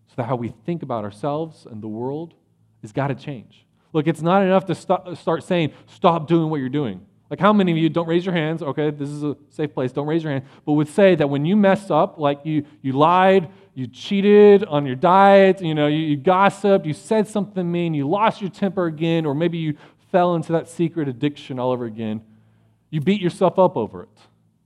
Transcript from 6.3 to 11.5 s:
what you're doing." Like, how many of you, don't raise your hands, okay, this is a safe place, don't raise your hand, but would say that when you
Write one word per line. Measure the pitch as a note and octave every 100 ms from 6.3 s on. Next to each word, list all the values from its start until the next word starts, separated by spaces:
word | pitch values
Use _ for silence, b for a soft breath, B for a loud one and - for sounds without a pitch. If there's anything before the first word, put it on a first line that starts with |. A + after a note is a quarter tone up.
| E3+ D#3
what | D#3
you're | B2+
doing." | C#3+ C3 F#2 - _ -
Like, | D3
how | F#3+
many | G#3+ F#3
of | D#3+
you, | D#3+
don't | D#3 E3
raise | E3+
your | F#3
hands, | F3 D#3 D#3+
okay, | D#3 C3+ D3+
this | D3 C#3+
is | D3
a | D3 C3 _
safe | - D3+
place, | D3 B2+
don't | C3 D3
raise | E3
your | D#3+
hand, | C3+ C3 B
but | -
would | D3+ D3
say | - G3 E3+
that | C#3+
when | C#3
you | D3+